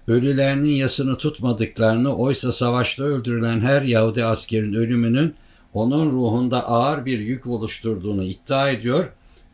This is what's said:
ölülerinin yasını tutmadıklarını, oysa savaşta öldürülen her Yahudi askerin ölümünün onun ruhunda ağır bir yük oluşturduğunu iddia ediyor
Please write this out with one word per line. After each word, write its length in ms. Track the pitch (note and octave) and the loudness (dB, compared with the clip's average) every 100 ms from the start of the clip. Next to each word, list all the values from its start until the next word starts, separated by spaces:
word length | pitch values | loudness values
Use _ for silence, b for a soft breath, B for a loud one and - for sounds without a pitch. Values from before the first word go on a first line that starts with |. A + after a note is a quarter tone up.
| - | 0
ölülerinin 600 | A#2+ C3+ C3+ C3+ C#3 D3 | 2 2 2 2 2 2
yasını 500 | C#3 C3+ - C3+ B2 | 2 2 0 0 0
tutmadıklarını, 1000 | D3+ - B2+ A2 A2 - A2 A2+ C3+ G2 | -2 -2 -2 0 -2 0 2 2 2 0
oysa 360 | B2+ A#2+ B2+ | 0 0 0
savaşta 520 | - B2 B2 A#2+ - | 0 0 0 0 -2
öldürülen 560 | C#3+ C3+ A#2+ A#2 A2+ A#2 | -2 -2 -2 -2 0 0
her 220 | A#2+ C#3+ | 2 2
Yahudi 420 | C3+ A2+ A2+ A2 | 2 2 2 0
askerin 500 | A2+ A2 - A2 G#2+ | 0 0 0 -2 -2
ölümünün 600 | G#2 A#2 A#2+ A#2 B2 D#3+ b b b b | -2 0 0 2 2 0 b b b b
onun 360 | G2+ A#2 D3 D#3 | -2 0 2 0
ruhunda 580 | B2+ A#2+ A#2+ B2+ B2 A#2 | 0 0 0 0 -2 0
ağır 380 | A#2 C3+ D3+ B2+ | 0 2 -2 -4
bir 120 | A#2+ | -4
yük 280 | G#2+ C3 A#2+ | -4 -6 -6
oluşturduğunu 800 | A#2 G#2+ - A2+ G#2 G2 G2+ | -6 -4 -6 -4 -4 -4 -4
iddia 460 | F#2 F#2 - C3+ C#3 | -4 -8 -4 0 0
ediyor 420 | A#2+ A#2 C#3+ E3+ b b b b | -2 0 -2 -2 b b b b